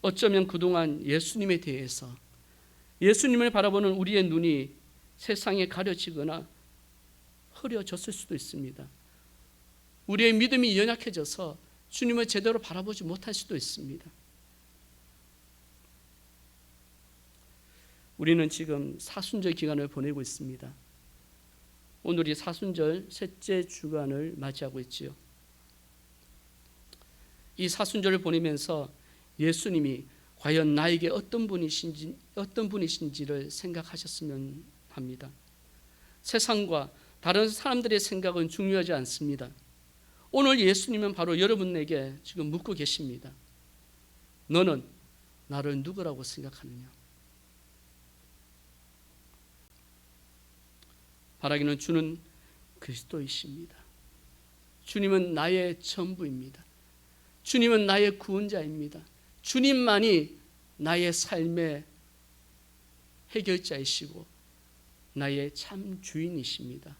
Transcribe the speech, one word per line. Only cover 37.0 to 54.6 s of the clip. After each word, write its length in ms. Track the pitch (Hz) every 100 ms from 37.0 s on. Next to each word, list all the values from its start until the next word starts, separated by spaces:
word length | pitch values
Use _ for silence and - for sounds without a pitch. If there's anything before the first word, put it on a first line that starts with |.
| - -
다른 260 | 165 185 220
사람들의 520 | 214 277 247 226 214
생각은 500 | 202 190 185 175 165
중요하지 440 | - 190 190 175
않습니다. 560 | 151 123 - 147 139 123 - - - _ _ _ - -
오늘 280 | 269 269 262
예수님은 540 | 185 196 - 214 208
바로 260 | 190 170 165
여러분에게 760 | 196 220 185 175 151 156 135 139
지금 240 | - 180 151
묻고 260 | 165 190
계십니다. 600 | 190 143 - 143 123 135 135 - - - - - - _ - _ _ -
"너는 360 | 160 185 139 - - - - _ _ -
나를 360 | 143 143 139
누구라고 400 | 139 196 165 135
생각하느냐?" 680 | 127 - 135 - 135 123 127 - _ _ _ _ _ _ _ _ _ _ - _ _ _ _ _ _ _ _ _ _ _ _ - _ _ _ _ _ _ _ - - _ - - _ - - - _ _ _ _
바라기는 400 | 139 147 147 143
주는 380 | - 165 160 165 - - - - - -
그리스도이십니다. 960 | - 120 - 160 139 - 143 143 165 - - - - - - - _ _